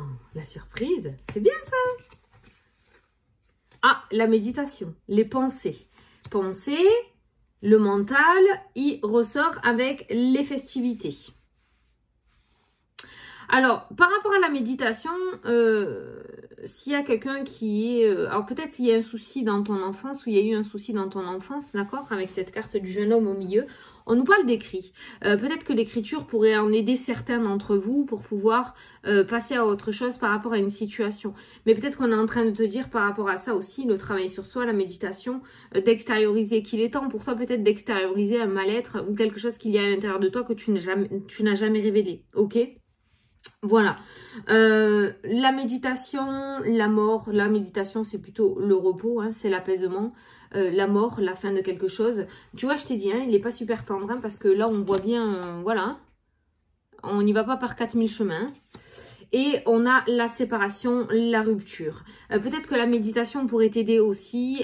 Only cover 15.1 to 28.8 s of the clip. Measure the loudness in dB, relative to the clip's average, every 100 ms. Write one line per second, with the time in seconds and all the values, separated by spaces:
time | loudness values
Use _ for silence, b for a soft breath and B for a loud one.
15.1 | -6 -6 -6 0 2 4 2 -2 -8 -12
16.1 | -16 -18 -20 -20 -18 -18 -14 -4 -4 0
17.1 | -2 -2 -8 -10 -6 -4 -2 0 2 4
18.1 | 2 0 -2 -4 -8 -8 -2 2 2 0
19.1 | -10 -10 -4 -2 0 0 -2 -4 -8 -10
20.1 | -8 0 2 2 0 -4 -8 -6 -4 -4
21.1 | -6 -8 -10 -8 -12 -8 -6 -6 -8 -8
22.1 | -6 -6 -6 -8 -10 -6 -6 -4 -2 2
23.1 | 2 2 -2 0 0 -2 B B B 0
24.1 | 2 6 4 4 0 -2 -10 -12 B B
25.1 | B 0 2 0 -4 -2 0 0 -4 -6
26.1 | -8 -4 2 4 4 4 2 2 0 -2
27.1 | -6 -2 -2 0 -2 0 0 2 -2 -2
28.1 | -6 -6 0 2 2 -2 -12